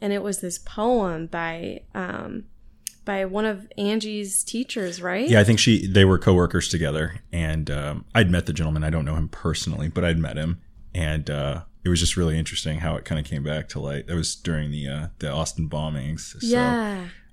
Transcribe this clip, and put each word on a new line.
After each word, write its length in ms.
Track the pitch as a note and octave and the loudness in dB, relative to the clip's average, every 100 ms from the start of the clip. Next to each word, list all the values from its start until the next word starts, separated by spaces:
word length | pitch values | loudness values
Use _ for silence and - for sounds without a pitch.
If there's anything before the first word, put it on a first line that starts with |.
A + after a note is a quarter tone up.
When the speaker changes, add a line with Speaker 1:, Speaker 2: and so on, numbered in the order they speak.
Speaker 1:
And 100 | G3+ | -2
it 100 | G3+ | -2
was 180 | G3+ F#3+ | -2 -4
this 160 | F3+ - | -6 -8
poem 680 | - - A3 B3 F#3+ D#3+ D#3+ | -10 -2 2 2 2 -2 -6
by, 560 | E3+ E3 E3 C3 - - | -6 -6 -6 -8 -10 -10
um, 500 | - F#3 - - - - - - - - - - | -8 -6 -8 -8 -10 -12 -20 -20 -16 -16 -12 -6
by 180 | G3 | -4
one 220 | F#3+ G3 A3 | -2 0 -2
of 200 | G3 A3 - | -2 -8 -4
Angie's 680 | G3+ A3 G#3+ G#3 G3 - | 0 0 -2 -6 -4 -4
teachers, 560 | - A3+ C4 A#3+ F3+ F3 | -4 -4 -4 -4 -6 -6
right? 260 | F3+ F#3 B3+ | -4 -2 4
Speaker 2:
Yeah, 140 | A2+ | 6
I 40 | |
think 160 | G2+ A2 | 8 6
she, 260 | - G#2+ F#2+ | 6 4 6
they 180 | G2 | 8
were 140 | F#2+ F2+ | 8 8
coworkers 500 | - F2+ F2 F2+ - | 6 6 6 2 0
together, 540 | E2+ D#2 D2+ D#2+ F2 - | 0 0 0 -2 -6 -8
and, 380 | E2+ D#2+ D#2 D2 | -2 0 0 -2
um, 340 | C#2+ C#2+ D2+ - | -2 -4 -6 0
I'd 160 | A#2 G2+ | 4 6
met 140 | F2 | 4
the 80 | - | 2
gentleman. 320 | D#2 D#2+ D#2 | 0 0 2
I 60 | D#2 | 2
don't 160 | D#2+ D2 | 0 0
know 80 | D#2 | 0
him 120 | D#2 | -2
personally, 580 | - E2+ D2 - D2 D#2 | -2 -2 -2 -2 -2 -2
but 160 | F2 | 0
I'd 140 | F2 E2 | 2 2
met 180 | D2 C2+ | 0 -2
him, 240 | D#2 E2+ - - - | -4 -4 -8 -20 -8
and, 360 | F2 D#2 D#2 D2 | -2 0 0 -2
uh, 320 | D2 C#2+ D#2 - - | -2 -2 -4 -10 -6
it 60 | F2+ | 0
was 100 | F2 | 2
just 200 | E2+ - | 2 2
really 200 | E2+ D#2 | 2 2
interesting 420 | D2+ - - D#2 | -2 -4 -4 -2
how 160 | E2 D2+ | -2 -4
it 100 | - | -4
kinda 160 | D#2+ | -4
came 200 | D2 D2+ | -4 -6
back 240 | D2 D2+ D2+ | -4 -4 -6
to 100 | D2 | -8
light. 280 | C#2 C#2+ - | -6 -6 -4
That 60 | |
was 220 | E2+ D#2 - | -4 -2 -4
during 340 | - D#2 D2 | -4 -2 -2
the, 160 | D2 C#2 | -4 -6
uh, 200 | D2 D#2 - | -6 -8 -6
the 100 | D2 | -6
Austin 380 | C#2 D#2+ - D#2 | -2 -4 -4 -4
bombings. 500 | D2+ D#2 D2 C#2 E2 | -2 -4 -4 -6 -6
So, 180 | - - | -8 -6
Speaker 1:
Yeah. 640 | A3+ A#3+ B3 A#3+ G#3+ G3 F3 - - | 0 2 2 0 -2 -6 -10 -16 -20